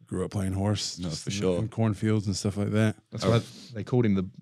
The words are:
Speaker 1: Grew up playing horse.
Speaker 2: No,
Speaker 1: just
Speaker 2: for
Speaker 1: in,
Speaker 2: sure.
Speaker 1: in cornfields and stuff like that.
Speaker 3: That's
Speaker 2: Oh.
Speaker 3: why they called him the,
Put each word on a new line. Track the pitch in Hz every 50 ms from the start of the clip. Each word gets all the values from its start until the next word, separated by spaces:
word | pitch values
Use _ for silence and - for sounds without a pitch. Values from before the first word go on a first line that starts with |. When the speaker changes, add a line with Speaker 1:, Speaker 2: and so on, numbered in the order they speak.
| -
Speaker 1:
Grew | - 98 92 90
up | 82
playing | - 104 95 95 95
horse. | 95 95 104 104 98 - - - -
Speaker 2:
No, | 90 85
Speaker 1:
just | 78 76 -
Speaker 2:
for | -
Speaker 1:
in, | 98
Speaker 2:
sure. | 101 90 92 90 87
Speaker 1:
in | 107 110
cornfields | - - 113 110 104 92 - 110 110 110 98
and | 104 95
stuff | - - 104 92
like | 101 101 104
that. | 101 110 110 110 107 - _ _ -
Speaker 3:
That's | 101 -
Speaker 2:
Oh. | - 113
Speaker 3:
why | 117 110 - - - - - 123
they | 110 98
called | - - 123 120
him | 110 98
the, | 95 92 95 - -